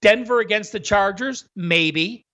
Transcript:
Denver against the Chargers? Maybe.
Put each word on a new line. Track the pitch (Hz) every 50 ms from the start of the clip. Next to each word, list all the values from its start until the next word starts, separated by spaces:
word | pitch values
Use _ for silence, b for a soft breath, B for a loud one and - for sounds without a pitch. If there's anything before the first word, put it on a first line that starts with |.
Denver | - 214 214 240 247 220 247 240
against | 220 185 208 214 208 -
the | - 214
Chargers? | - - 208 202 196 196 196 180 247 269 262 233 - _ _
Maybe. | 196 175 170 170 170 165 156 156 160 160 185 240 233 _ _